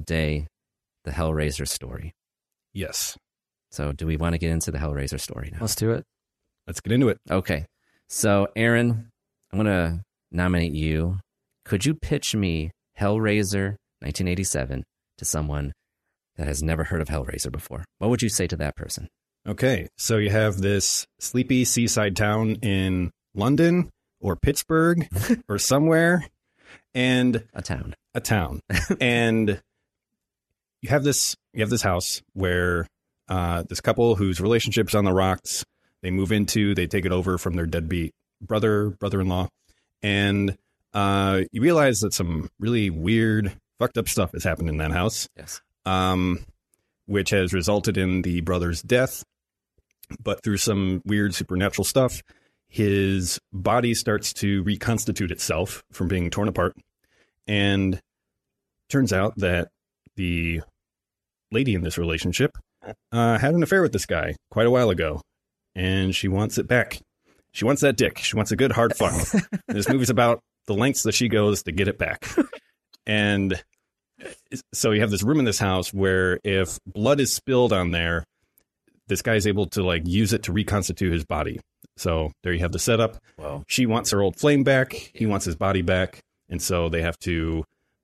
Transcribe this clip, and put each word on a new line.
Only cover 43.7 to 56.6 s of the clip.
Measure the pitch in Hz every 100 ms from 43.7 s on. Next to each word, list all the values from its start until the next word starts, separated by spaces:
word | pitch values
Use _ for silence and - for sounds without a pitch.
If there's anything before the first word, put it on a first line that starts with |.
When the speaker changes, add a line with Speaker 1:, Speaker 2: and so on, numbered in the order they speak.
| -
Speaker 2:
fucked | 123 -
up | -
stuff | - 90
has | 82 90
happened | 80 82
in | 78
that | 78
house. | 85 104 - - -
Speaker 1:
Yes. | 73 - _ _ 92
Speaker 2:
Um, | 92 92 92 90 87 - _ _ _ _ _ -
which | 101 92
has | 101 92
resulted | 92 85 104 101 98
in | 92 90
the | 90 87
brother's | 85 90 87 82
death. | - 123 127 - - _ _ _ _ _ _ _ - -
But | 107 101
through | 113 98
some | - 101 95 92 -
weird | 104 104 87
supernatural | - 92 98 - 98
stuff, | 135 127 - - _ _ _ _
his | - 104 101 98 98 90 - _
body | 98 92 120 120
starts | 113 - 104 - -
to | 101 98
reconstitute | 92 101 - 110 - 98 92
itself | 82 - 80 101 - -
from | - 90
being | 92 85
torn | - 104
apart. | 95